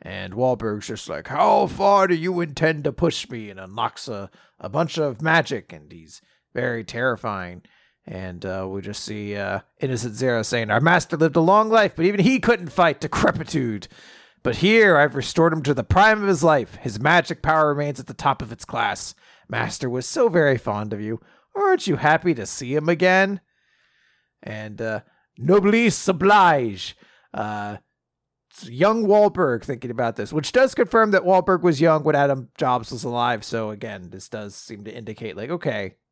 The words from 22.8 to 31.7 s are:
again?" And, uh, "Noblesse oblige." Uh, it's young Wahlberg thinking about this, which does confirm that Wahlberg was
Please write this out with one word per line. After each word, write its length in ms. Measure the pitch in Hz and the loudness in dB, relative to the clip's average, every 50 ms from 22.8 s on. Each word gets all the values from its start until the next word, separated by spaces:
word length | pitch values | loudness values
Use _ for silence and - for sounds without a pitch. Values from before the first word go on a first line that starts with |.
| 151 165 | 0 0
again?" 500 | 175 160 180 185 185 190 190 196 202 185 - _ _ _ _ _ _ _ _ _ _ _ _ _ _ _ _ _ _ _ | 0 2 2 4 4 4 2 2 -2 -6 -10 _ _ _ _ _ _ _ _ _ _ _ _ _ _ _ _ _ _ _
And, 400 | - 104 107 107 107 107 104 101 | -14 -12 -12 -12 -12 -12 -10 -8
uh, 200 | 113 110 110 104 - _ _ _ _ _ _ - | -6 -6 -6 -6 -8 _ _ _ _ _ _ -4
"Noblesse 720 | 139 151 190 208 185 202 208 226 240 214 - - - - | 0 4 4 4 4 4 4 4 4 2 2 0 0 -2
oblige." 880 | 190 143 175 196 202 190 185 175 156 139 123 110 98 90 - - - _ _ _ _ _ _ _ - | -2 2 4 4 6 6 6 6 4 4 0 -2 -6 -8 -12 -14 -16 _ _ _ _ _ _ _ -10
Uh, 440 | - 107 104 107 104 104 104 104 95 _ _ _ _ _ _ _ _ _ _ _ _ _ _ | -8 -8 -6 -6 -6 -8 -8 -10 -12 _ _ _ _ _ _ _ _ _ _ _ _ _ _
it's 180 | _ - - - | _ -20 -18 -12
young 360 | 117 127 175 208 226 233 220 | -2 0 2 2 2 2 2
Wahlberg 580 | 196 202 208 208 202 - 180 180 139 120 110 - | 4 4 6 4 4 2 0 0 0 0 -2 -4
thinking 280 | - 131 113 - 120 | -6 -10 -8 -8 -8
about 260 | 117 120 123 117 113 - | -6 -4 -4 -4 -4 -6
this, 160 | 104 - - | -8 -6 -4
which 180 | 156 139 - | -4 -4 0
does 240 | - 247 269 254 - | 2 4 4 4 4
confirm 360 | - 240 - - 226 220 214 | 0 0 2 4 4 4 4
that 120 | 202 180 - | 4 2 4
Wahlberg 380 | 180 190 190 - - 185 175 | 4 4 4 4 4 2 2
was 180 | 170 180 | 4 2